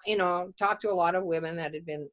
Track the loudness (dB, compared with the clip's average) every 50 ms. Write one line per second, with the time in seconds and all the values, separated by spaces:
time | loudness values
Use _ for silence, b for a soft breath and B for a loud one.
0 | -2 -2 2 2 2 2 2 0 -2 -6 -4 0 0 0 0 0 0 0 2 4
1 | 4 4 4 2 0 0 0 0 -2 -2 -4 -4 -6 -6 -6 -8 -8 -8 -8 -8
2 | -8 -10